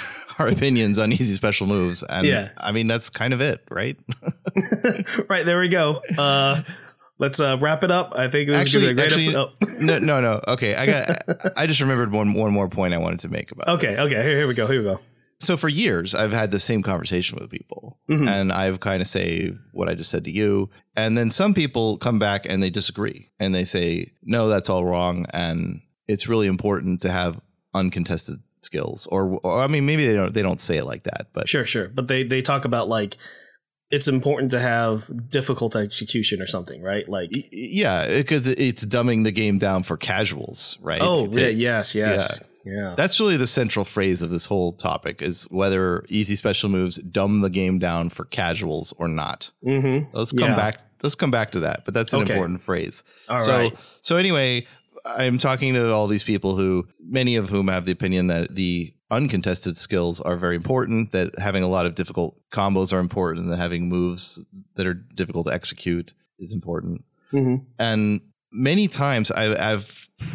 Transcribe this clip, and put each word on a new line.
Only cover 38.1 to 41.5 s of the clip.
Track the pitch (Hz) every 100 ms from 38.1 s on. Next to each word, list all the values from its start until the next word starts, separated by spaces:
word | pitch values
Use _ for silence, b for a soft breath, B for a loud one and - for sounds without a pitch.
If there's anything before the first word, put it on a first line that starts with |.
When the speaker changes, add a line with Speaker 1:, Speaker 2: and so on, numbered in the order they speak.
| 110
Speaker 1:
'cause | 139 151 127
it, | 127
it's | 131 -
dumbing | 107 120 123 113
the | 110
game | 101 107 98
down | 98 95
for | 92 82
casuals, | - 98 104 73 - - - -
right? | - 80
Speaker 2:
Oh, | 175 170 104
Speaker 1:
If | 113
you |
Speaker 2:
yeah, |
Speaker 1:
take | 123